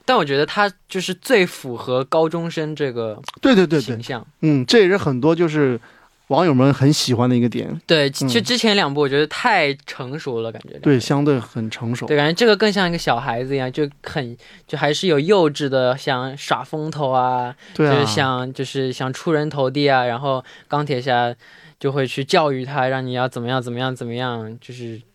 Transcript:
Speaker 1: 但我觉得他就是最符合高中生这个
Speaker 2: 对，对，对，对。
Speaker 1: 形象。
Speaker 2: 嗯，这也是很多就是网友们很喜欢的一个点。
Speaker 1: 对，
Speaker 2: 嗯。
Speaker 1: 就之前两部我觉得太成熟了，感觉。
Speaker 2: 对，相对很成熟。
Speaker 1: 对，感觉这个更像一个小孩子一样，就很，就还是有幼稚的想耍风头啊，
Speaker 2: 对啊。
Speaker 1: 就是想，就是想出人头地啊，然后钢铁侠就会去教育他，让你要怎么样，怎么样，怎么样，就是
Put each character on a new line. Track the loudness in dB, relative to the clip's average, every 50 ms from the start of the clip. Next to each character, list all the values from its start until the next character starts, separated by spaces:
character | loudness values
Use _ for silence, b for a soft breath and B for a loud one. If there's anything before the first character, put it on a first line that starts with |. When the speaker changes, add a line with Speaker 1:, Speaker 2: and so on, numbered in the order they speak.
| _
Speaker 1:
但 | 2 2
我 | 2 2
觉 | 2 0
得 | 0 0
他 | 0 0 0 0 0 -2 _ _ -10
就 | -8 -6
是 | -6 -6 -8
最 | -6 -2 2 4 4 4
符 | 2 -2 -8 -10 -10 -10
合 | -8 -4 -2 -2 -2 0
高 | 0 2 2 2
中 | 2 0 -4 -6 -6
生 | -4 -4 -6 -4 -4
这 | -4 -4 -4
个 | -2 -4 -4 -6 -6 -10 -12 -16 -6 0
Speaker 2:
对， | 2 4 6
对， | 6 4
对， | 4 2 0
对。 |
Speaker 1:
形 | 0 -2 -6 -6
象。 | -6 -8 -8 -10 -10 -14 _ _
Speaker 2:
嗯， | 2 2 2 2 4
这 | 4 6 6
也 | 6 6
是 | 4
很 | 2 0 0 0 2
多 | 2 2 4
就 | 4 2
是 | 2 2 2 2 2 0 -2 b b b b b b b _ _ -2
网 | 2 2 4
友 | 4
们 | 4 6 6 4 4
很 | 4 4 4
喜 | 4 2 0 0 0
欢 | 2 2 2
的 | 2
一 | 2
个 | 2 0
点。 | 0 -4 -6 -6 -8 -6 -2
Speaker 1:
对， | 0 2 2 2 0 -2 -2
Speaker 2:
嗯。 | -2 0
Speaker 1:
就 | 0 0
之 | 0 0 -2 0
前 | 2 2 2
两 | 2 2 0
部 | 0 0
我 | 0 2
觉 | 2 0
得 | 0 0
太 | -2 -2 0 2 2 2 2 0 -2 -4 _
成 | -16 -14 -12 -12 -10 -10 -10
熟 | -8 -6 -6 -4
了， | -6 -6
感 | -8 -12
觉。 | -16 -18 -10 -2
Speaker 2:
对， | 2 4 4 4
相 | 4 2 0 2 2
对 | 2 2 0
很 | -2 -6 -8 -8 -6 -6
成 | -6 -6 -6 -4 -4
熟。 | -4 -2
Speaker 1:
对， | 0 0
感 | 2 2 2
觉 | 2
这 | 2 4
个 | 4 4
更 | 4 2 0
像 | 2 2 0 0
一 |
个 | -2 0
小 | 0 0 0 0
孩 | 0 -4 -4 -4 -4
子 | -4 -2
一 | -2
样， | -2 -2
就 | -2 -2 -4 -4 -6 _
很， | -14 -8 -6 -6 -6 -6 -10 -14 B B B B B
就 | B -4
还 | -2 0 0
是 | 0 0 0
有 | 0 2 2
幼 | 2 2 4 4 4 2
稚 | 0 -2 -4 -2
的 | 0 0 0 0 0
想 | -2 -2 -2 -2 -2 -4 -6 -10
耍 | -6 -2 -2 -2 -2 -2
风 | -6 -8 -8 -6 -6
头 | -6 -4 -2 0
啊， | 2 2 2 2 0 -2 -4 -6 -10 B B B B
Speaker 2:
对 | B 2 4
啊。 | 4
Speaker 1:
就 | 2
是 | 2 0
想， | 0 0 0 0 -2 -4 -6 -8
就 | -8 -8 -8
是 | -6 -4 -4 -4 -4
想 | -4 -4 -6 -6
出 | -6 -6 -4 -2
人 | 0 0 -2 -2
头 | -2 -2 -2 -2
地 | 0 2 2 4
啊， | 4 4 2
然 | 0 -2 -2
后 | -2 -2 -2 -4 -6 B B B B B
钢 | -2 -2 -2
铁 | -2 -2 -2
侠 | 0 0 2 2 2 0 -4 -8 B B B B B B B B
就 | -4 -2
会 | -2 -2 -2
去 | -2 -4 -6 -2
教 | 0 2 2 2 2
育 | 0 -4 -6
他， | -4 -2 -2 0 0
让 | 0 -2 -4
你 | -4
要 | -2 -2 -2 -2
怎 | -4 -6
么 | -4 -4
样， | -2 -4
怎 | -4 -4
么 | -6 -4
样， | -4 -4 -4
怎 | -6 -8
么 | -8 -6
样， | -6 -4 -4 -6 -6 -8 -12 -14 -16
就 | -18 -18 -16
是 | -14 -12 -12 -12 -14 -16 _